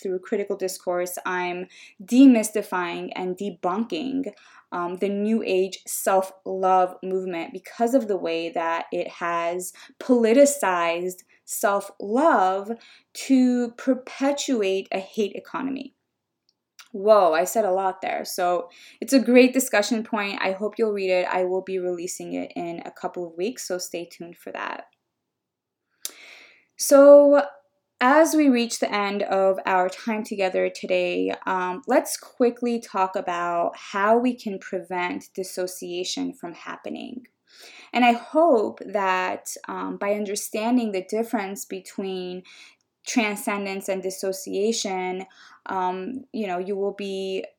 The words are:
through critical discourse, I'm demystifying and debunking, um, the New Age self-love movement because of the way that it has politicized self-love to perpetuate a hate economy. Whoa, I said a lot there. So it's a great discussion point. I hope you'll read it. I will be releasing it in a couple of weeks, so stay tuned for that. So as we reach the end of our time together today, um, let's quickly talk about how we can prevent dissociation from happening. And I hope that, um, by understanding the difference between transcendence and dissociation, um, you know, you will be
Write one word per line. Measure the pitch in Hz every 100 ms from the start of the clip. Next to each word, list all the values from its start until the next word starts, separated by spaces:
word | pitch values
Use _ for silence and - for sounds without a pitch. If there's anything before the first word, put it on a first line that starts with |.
through | 196 185
critical | - 202 202 202
discourse, | 190 - - 175 180 - -
I'm | 180 180 175 185 - - -
demystifying | 190 247 277 233 214 214 202 185 175 175 180 -
and | 185 180
debunking, | 202 180 180 190 226 170 - 175 202 - - - _
um, | 180 175 180
the | 196
New | 202 208 226 -
Age | 185 190 - -
self-love | - 220 190 190 - 190 190 185 185 185 -
movement | 190 190 185 165 165
because | 190 - - 240
of | 262 214
the | 185
way | 170 165 165
that | 170 165 165 -
it | 175 -
has | - 170 170 170 180 180 - - -
politicized | - 247 220 247 285 - 190 180 170 170 180 180 _ _ -
self-love | - 214 202 190 - 202 233 320 247 185 190 202 233 - - _
to | - - 262 254 247 240 -
perpetuate | - 254 - - 269 285 - 240 190 190 190
a | 196
hate | 190 - 202 -
economy. | - 170 - 175 - _ _ _ _ _ _ _ _ - -
Whoa, | 208 202 208 175
I | 156
said | 180 233 202
a |
lot | 185 190 185
there. | - 143 -
So | - 180 175 - - - -
it's | -
a | 269
great | 226 247 254
discussion | 269 - 208 208 226
point. | 220 214 202 -
I | 190
hope | 190 208 -
you'll | 220
read | 202 190
it. | 180 180
I | 185
will | 185 185
be | 190 185
releasing | 180 175 180 - 175
it | 175 - 185
in | 175 170
a | -
couple | - 180 180 175
of | 165
weeks, | 196 254 -
so | 180
stay | 180 175 170
tuned | - 170 175
for | -
that. | - - - - _ _ _ _ _ _ _ _ _ _ _ - - - - - _ _ -
So | - 277 285 285 285 285 - - _ _ _ -
as | 247 302 320
we | 311 285
reach | 247 233 -
the | -
end | 208 202 202
of | - 190 190 190 -
our | 185 185
time | - - 214
together | 214 202 190 185 185
today, | 185 190 180 180 180 185 - -
um, | 185 180 180 -
let's | 277 - -
quickly | - - 240 240 240 233
talk | - 202 190 190
about | 180 175 175 - - -
how | - 202 202 233
we | 247
can | 240 214 190
prevent | - 185 170 185 180 196 - -
dissociation | 185 - 180 - 180 175 180 - 180
from | 175 170 160
happening. | 175 170 - 78 - - - _ _ - - - -
And | 240
I | 240
hope | 233 - 302 330 233 208 -
that, | - 202 190 185 185 202 - - -
um, | 185 185 185
by | 202 208
understanding | 202 202 - 214 226 254 226
the | 190
difference | 185 214 226 226 190 196 -
between | 190 185 - 196 185 180 180 - - - _ _ _ -
transcendence | 247 214 202 - 202 196 196 196
and | 190
dissociation, | 185 185 196 185 196 190 208 226 208 185 185 185 190 - - - -
um, | 190 185 185 190 262 -
you | - 202
know, | 180
you | 190 196
will | 202
be | 196 202 190 190 190 -